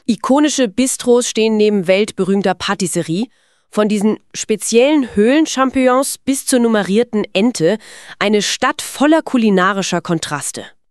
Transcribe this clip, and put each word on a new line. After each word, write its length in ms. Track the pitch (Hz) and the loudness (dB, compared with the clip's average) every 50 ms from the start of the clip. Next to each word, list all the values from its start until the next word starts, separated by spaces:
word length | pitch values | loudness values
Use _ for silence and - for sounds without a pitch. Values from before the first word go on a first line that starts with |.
| _ | _
Ikonische 640 | - 214 - - - 262 294 302 302 - - 254 208 | -4 -4 -4 0 0 2 2 2 2 0 0 -2 -2
Bistros 600 | 180 - 262 262 - - - 247 240 240 240 - | 0 -2 -2 -2 -2 -4 0 2 2 2 2 0
stehen 300 | - 226 220 220 220 214 | -2 0 0 0 2 2
neben 300 | 208 214 208 202 175 175 | 2 2 2 0 0 2
weltberühmter 680 | 185 196 214 214 - - 190 180 196 202 190 208 202 | 2 2 2 -2 -2 -4 -2 0 0 0 0 0 -2
Patisserie. 720 | - - - 202 202 196 160 - 170 156 - 160 185 240 - _ _ _ _ _ _ _ _ | -2 -4 -6 -4 -2 -2 -4 -2 -4 -4 -2 -4 -4 -4 -6 _ _ _ _ _ _ _ _
Von 180 | - 214 214 208 | -2 -2 0 0
diesen 280 | 214 208 196 220 208 - _ _ _ | 0 0 0 0 0 -2 _ _ _
speziellen 800 | - - - 220 196 - - 226 233 254 285 311 302 254 214 - | -12 -4 -4 -4 -4 -4 0 2 4 4 4 4 2 0 0 0
Höhlenchampignons 1040 | 208 208 233 269 311 320 - - 254 262 254 - 262 254 254 247 262 285 - - - | 0 2 4 4 2 2 0 0 -2 -2 0 0 2 2 2 2 2 0 -2 -6 -10
bis 260 | - 262 277 269 - | -6 -6 -4 -4 -2
zur 140 | - 269 247 | 0 0 2
nummerierten 640 | 233 233 226 208 190 170 196 220 240 233 - 208 196 - - | 2 2 2 0 0 0 0 0 0 0 -2 -4 -4 -2 -2
Ente. 460 | 190 208 254 226 - 160 165 214 220 - - - - - - - - | 0 0 0 0 0 0 0 0 -2 -6 -14 -20 -20 -20 -20 -8 -4
Eine 240 | 185 208 214 208 185 | -2 0 2 0 0
Stadt 400 | - - - 254 262 294 - - | -2 -4 -2 -2 -2 -2 -2 -8
voller 400 | - - - 262 302 320 320 - | -12 -4 0 2 4 4 2 2
kulinarischer 800 | - - 247 220 214 196 180 180 190 202 196 185 - 185 170 | 0 -2 2 2 4 4 4 2 2 0 -2 -4 -2 -2 -4
Kontraste. 640 | - - 170 160 - - 151 143 - - - 117 101 - _ _ _ _ | -2 -2 -4 -4 -2 -6 -8 -8 -8 -8 -10 -12 -14 -16 _ _ _ _